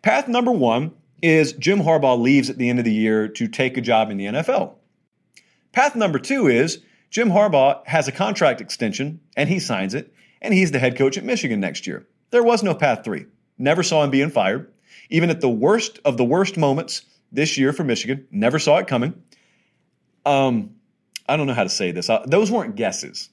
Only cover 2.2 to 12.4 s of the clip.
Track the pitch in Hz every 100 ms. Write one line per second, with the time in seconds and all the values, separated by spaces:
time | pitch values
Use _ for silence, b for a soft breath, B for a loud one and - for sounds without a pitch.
2.2 | 120 139 127 131 123 123 117 107 110 110
3.2 | 107 107 117 - 131 127 117 113 110 98
4.2 | 98 123 160 262 - - _ _ _ _
5.2 | _ _ b b b - 277 247 208 151
6.2 | - 269 180 117 160 - b b b -
7.2 | 233 185 208 147 131 139 - 160 139 -
8.2 | 208 202 156 120 101 - 113 - 139 160
9.2 | _ - 143 185 - 107 95 123 - b
10.2 | b b - 190 180 139 127 123 135 135
11.2 | - 247 131 107 92 - - 65 _ _
12.2 | _ 240